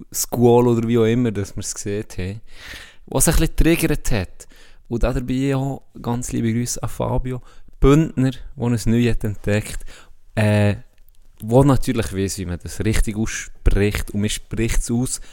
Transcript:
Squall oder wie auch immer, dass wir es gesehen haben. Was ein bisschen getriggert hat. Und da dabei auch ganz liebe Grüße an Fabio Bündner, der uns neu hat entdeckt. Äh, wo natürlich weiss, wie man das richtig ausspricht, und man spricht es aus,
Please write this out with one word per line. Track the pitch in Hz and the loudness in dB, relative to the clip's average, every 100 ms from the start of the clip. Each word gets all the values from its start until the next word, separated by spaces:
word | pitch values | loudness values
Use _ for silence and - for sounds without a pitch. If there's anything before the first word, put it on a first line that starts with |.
| - | -12
Squall | - - - 120 120 123 | -8 -6 2 6 6 4
oder | 117 113 | 2 2
wie | 117 | 2
auch | 110 | 2
immer, | 120 120 | 2 0
dass | 101 98 - | -2 -6 -8
wir | |
es | - | -8
gesehen | - 104 101 113 - | -8 -6 -8 -8 -8
haben. | 92 110 - - - - - - - | -8 -8 -14 -18 -16 -18 -18 -20 -4
Was | 131 165 | 2 4
ein | |
bisschen | 147 160 - | 4 2 4
getriggert | 156 165 156 147 - | 4 4 2 0 0
hat. | 110 90 - - - - - - | 0 -2 -10 -20 -20 -20 -20 -8
Und | 117 | -2
da | 113 | 0
dabei | 135 123 131 139 135 | 0 -4 -2 0 0
auch | 135 131 - - | -2 -6 -14 -10
ganz | - 120 123 | -6 -4 -4
liebe | 123 117 | -2 0
Grüße | 113 120 - | -2 -4 -4
an | 131 | -6
Fabio | - 120 123 127 127 - - - - | -4 -2 -2 -2 -8 -12 -20 -20 4
Bündner, | 131 147 165 - 131 | 6 6 4 0 -2
der | - - - | -2 -12 -6
uns | 120 120 - | -2 0 2
neu | 117 120 | 2 2
hat | - | 0
entdeckt. | 110 95 - 104 - - - - - - - - | -2 -4 -2 -2 -2 -10 -10 -14 -20 -20 -8 0
Äh, | 107 104 104 98 - _ - - - - 110 | 2 4 2 0 -8 _ -20 -20 -20 -14 2
wo | 120 | 6
natürlich | 143 127 - 113 98 | 6 4 2 -2 -2
weiss, | 95 98 - | -2 -4 -4
wie | 87 | -8
man | 87 | -8
das | 90 - | -10 -4
richtig | 90 87 - 104 | 0 0 0 -2
ausspricht, | 110 - - - - - 104 - - | -4 -6 -12 -2 2 4 2 0 -6
und | 208 | -4
man | 104 | -4
spricht | - - 104 113 - | -4 -8 -4 0 0
es | - | 0
aus, | 120 131 - - | -2 -2 -6 -12